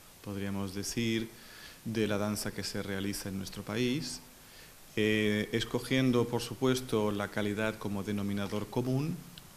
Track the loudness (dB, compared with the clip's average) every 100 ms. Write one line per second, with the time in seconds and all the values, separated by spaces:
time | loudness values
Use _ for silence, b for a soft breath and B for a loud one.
0 | -20 -16 -8 -4 -2 -2 -2 -4 -4 -2
1 | 0 0 -2 B B B B B -4 0
2 | 2 2 0 0 -4 -4 -4 -4 -2 -2
3 | -2 -2 -4 -6 -6 -8 -6 0 0 0
4 | -4 -10 -14 -20 B B B B -8 2
5 | 4 6 4 2 2 0 0 -2 2 4
6 | 6 6 4 2 -2 2 4 4 2 2
7 | 2 2 -2 0 0 2 0 0 -4 -4
8 | -2 -2 0 0 0 -2 -2 -2 2 0
9 | 0 -4 -8 -16 -18